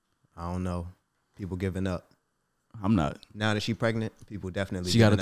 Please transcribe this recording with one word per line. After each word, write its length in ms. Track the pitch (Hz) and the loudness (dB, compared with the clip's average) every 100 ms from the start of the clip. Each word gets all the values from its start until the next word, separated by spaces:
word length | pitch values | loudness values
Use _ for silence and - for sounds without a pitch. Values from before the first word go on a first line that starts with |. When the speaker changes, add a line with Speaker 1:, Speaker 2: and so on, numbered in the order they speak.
| _ _ _ 82 | _ _ _ -12
Speaker 1:
I 140 | 87 | -8
don't 120 | 90 | -4
know. 240 | 92 87 87 - _ _ _ - | -4 -4 -8 -14 _ _ _ -12
People 200 | 95 90 | -8 -4
giving 300 | 95 87 95 | -4 -2 -2
up. 240 | 87 - _ _ _ _ _ _ 113 | -4 -8 _ _ _ _ _ _ -6
Speaker 2:
I'm 140 | 98 107 | 2 2
not. 220 | 71 - - | 2 -4 -14
Speaker 1:
Now 200 | 104 110 | -4 -2
that 80 | 104 | 0
she 120 | - | -2
pregnant, 380 | 117 117 113 110 - - | 0 0 0 -4 -8 -14
people 240 | 101 92 | -10 -6
definitely 400 | 90 95 95 90 | -4 -4 -4 2
Speaker 2:
She 80 | 113 | 6
gotta 180 | 110 | 6
Speaker 1:
giving 40 | 101 | 6